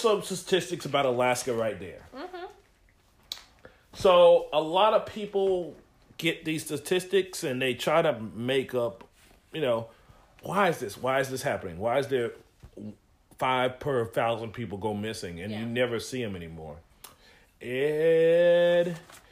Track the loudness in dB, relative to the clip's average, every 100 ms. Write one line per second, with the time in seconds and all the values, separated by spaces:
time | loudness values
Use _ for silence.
0 | 0 0 -2 -8 -2 -2 -2 -8 -4 0
1 | 0 2 2 0 -2 -2 -2 -6 -12 -16
2 | -18 -16 -14 -12 -16 -18 _ _ _ _
3 | _ _ -18 -18 -18 _ -20 _ _ 2
4 | 6 10 10 8 4 -2 0 4 4 4
5 | 0 -10 -4 -2 0 0 -4 -12 _ _
6 | _ -6 -4 -2 -4 -6 -6 -6 -2 -2
7 | 0 -2 -2 -6 -6 -2 -2 -2 0 2
8 | 2 -2 -6 -8 -2 -2 0 -2 -2 -6
9 | -18 _ _ _ _ -4 -2 -2 -4 -16
10 | _ -20 _ _ -4 0 0 0 -6 -6
11 | -2 0 -2 -4 -4 -4 -6 -6 -2 0
12 | 0 -2 -2 -8 _ _ -20 -16 -16 -18
13 | _ _ _ -6 -2 0 0 -2 -2 -2
14 | -2 0 0 -2 -6 -10 -8 -6 -4 -4
15 | -6 -8 -10 -10 -8 -8 -4 -2 -2 -2
16 | -6 -8 -6 -8 -12 -14 -16 -16 -20 _
17 | -20 _ _ _ _ _ -8 -2 0 2
18 | 4 6 6 6 6 6 6 4 2 -4
19 | -14 -20 _